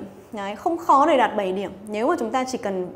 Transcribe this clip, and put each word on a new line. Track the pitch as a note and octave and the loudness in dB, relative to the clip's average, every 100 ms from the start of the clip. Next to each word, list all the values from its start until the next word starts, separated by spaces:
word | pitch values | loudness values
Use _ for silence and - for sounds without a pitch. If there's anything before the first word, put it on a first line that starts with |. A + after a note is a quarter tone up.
| - - - | -8 -18 -14
Đấy, | G#3+ G3 G#3 | -10 -8 -4
không | F4+ E4 | -2 0
khó | - C#4+ D4+ | 4 6 6
để | C#4 | 4
đạt | G#3+ G#3 | 4 2
bảy | G3 | -2
điểm. | F#3 F#3+ - G#3+ | -2 -6 -8 -8
Nếu | G#3 B3 | -2 0
mà | F4 | 0
chúng | A3+ | 0
ta | B3+ | -2
chỉ | B3+ B3 | -2 -4
cần | G#3 F#3+ F3+ | -4 -4 -6